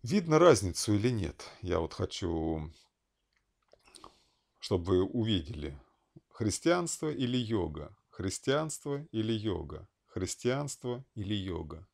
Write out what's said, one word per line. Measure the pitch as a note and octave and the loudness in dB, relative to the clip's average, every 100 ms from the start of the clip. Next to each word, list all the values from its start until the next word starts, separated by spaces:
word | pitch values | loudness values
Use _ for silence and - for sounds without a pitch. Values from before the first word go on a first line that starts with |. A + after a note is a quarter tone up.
Видно | A2+ F#3+ E3 D#3 | 0 0 4 8
разницу | E3+ A#2 F#2 D#2+ - | 10 10 6 -2 2
или | G#2 A2+ | 2 2
нет? | A#2 D#2+ C#2 - - | 0 -4 -6 -16 -10
Я | F2+ E2+ | -2 0
вот | E2 | 0
хочу, | - F#2 - F2+ E2 D#2+ D#2+ D2+ - _ _ _ _ _ _ _ _ _ - _ - - _ _ _ _ _ | -4 -6 -4 -4 -2 -2 -4 -6 -14 _ _ _ _ _ _ _ _ _ -20 _ -20 -20 _ _ _ _ _
чтобы | - G2 F2 | -2 -2 2
вы | F#2 | 2
увидели. | F#2+ B2 A2 G2 D2 - C#2+ C#2+ _ _ _ - _ | 2 0 0 0 -2 -8 -10 -12 _ _ _ -20 _
Христианство | - G#2+ - E3 F3 E3+ - D#3 | -4 -2 0 2 2 0 -4 -6
или | D3 A#2+ B2+ | -2 -2 0
йога? | A2+ A2 E2 D2+ D2 - _ | 0 -2 -2 -6 -12 -16 _
Христианство | - F#2+ - - C#3 D#3 - D3+ C#3+ D3+ | -6 -6 -4 0 0 0 -8 -6 -8 -6
или | A2 A2 | -4 -2
йога? | A2+ G#2+ E2+ D2+ D#2 F2 _ _ | 0 -2 -4 -6 -12 -14 _ _
Христианство | - F#2 - B2 C3 C#3+ - B2+ A#2+ C3+ | -6 -6 -2 -2 0 -4 -6 -6 -6 -10
или | - G2 | -10 -4
йога? | G#2 F#2+ E2 D#2+ D#2+ F#2+ | -4 -4 -6 -6 -12 -16